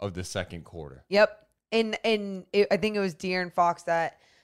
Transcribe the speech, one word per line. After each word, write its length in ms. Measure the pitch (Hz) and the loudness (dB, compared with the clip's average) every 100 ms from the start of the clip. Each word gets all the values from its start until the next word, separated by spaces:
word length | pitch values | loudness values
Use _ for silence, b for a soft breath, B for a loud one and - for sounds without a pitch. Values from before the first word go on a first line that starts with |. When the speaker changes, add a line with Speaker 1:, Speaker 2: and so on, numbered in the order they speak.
Speaker 1:
of 140 | 101 | -8
the 100 | 90 | -6
second 400 | 90 101 87 87 | -6 -6 -6 -8
quarter. 400 | 76 85 73 65 - | -14 -14 -14 -16 -2
Speaker 2:
Yep. 400 | 196 214 - _ _ _ | 4 4 2 _ _ _
And, 260 | 226 226 214 | -2 -2 -2
and 420 | 226 220 202 190 - | 0 0 -2 -10 -2
it, 160 | 202 202 | 2 2
I 60 | 196 | 2
think 180 | 214 208 | 0 0
it 40 | |
was 140 | 196 151 | -2 -4
De'Aaron 360 | 185 185 175 | -4 -2 -2
Fox 300 | 175 175 170 | 2 2 2
that 360 | - 165 165 - b b | -2 -2 -2 -6 b b